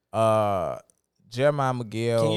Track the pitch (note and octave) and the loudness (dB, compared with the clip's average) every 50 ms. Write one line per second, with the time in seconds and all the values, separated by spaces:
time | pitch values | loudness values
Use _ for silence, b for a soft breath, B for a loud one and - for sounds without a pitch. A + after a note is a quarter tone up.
0 | _ _ - A2 A2+ A2 A2 A2 G#2+ G#2 G2+ F#2 E2 C#2+ A#1+ - - _ _ _ | _ _ -2 0 2 4 4 2 2 0 0 -2 -2 -4 -6 -8 -12 _ _ _
1 | _ _ _ _ _ _ A2+ A#2+ C3+ D3 D3 C#3+ C3+ C3 B2+ B2 A#2+ G#2 G#2 A2 | _ _ _ _ _ _ -4 0 0 2 2 2 0 -2 -2 -4 -6 -6 -6 -4
2 | A#2 A#2 A#2 A#2 A2+ A2 A2 | -2 0 2 2 2 2 0